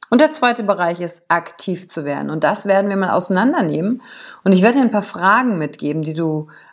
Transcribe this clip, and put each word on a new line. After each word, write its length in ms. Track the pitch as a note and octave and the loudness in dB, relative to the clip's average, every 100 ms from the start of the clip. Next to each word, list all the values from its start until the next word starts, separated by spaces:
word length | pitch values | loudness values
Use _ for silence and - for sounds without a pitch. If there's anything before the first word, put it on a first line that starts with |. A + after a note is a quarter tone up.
| - | 0
Und 100 | B3 | 4
der 120 | D4+ | 4
zweite 300 | D#4 B3 A#3+ | 2 -2 0
Bereich 360 | G#3 F#3+ F3 E3+ | 0 0 0 -2
ist, 240 | F3 - - | -6 -8 -2
aktiv 600 | E3+ E3 - - F3+ F#3 | -2 -2 -8 -6 -6 -8
zu 160 | - C#3+ | -8 -6
werden. 240 | C#3+ C#3+ | -6 -4
Und 140 | D#3+ | -2
das 240 | D3+ G#3 G3+ | 0 0 0
werden 220 | G3 G3+ | 2 2
wir 80 | G3 | 0
mal 140 | F#3 | 0
auseinandernehmen. 920 | D3+ F#3 F#3 A#3 E4 F3 D3+ F#3 B3+ - - - - | 0 0 2 2 2 0 -2 -2 -4 -8 -20 -20 -6
Und 80 | G3 | 0
ich 100 | F#3 | 4
werde 160 | G3+ C4 | 4 4
dir 60 | |
ein 80 | B3 | 2
paar 100 | G#3+ | 0
Fragen 560 | G3+ F3 F3+ A3 B3+ F#3 | -4 -2 2 4 2 -2
mitgeben, 460 | D3+ - D3 D3+ | -4 -4 -4 -2
die 100 | D3+ | -4
du 340 | D#3 E3 D#3 D3+ - - | -2 -2 -2 -6 -14 -20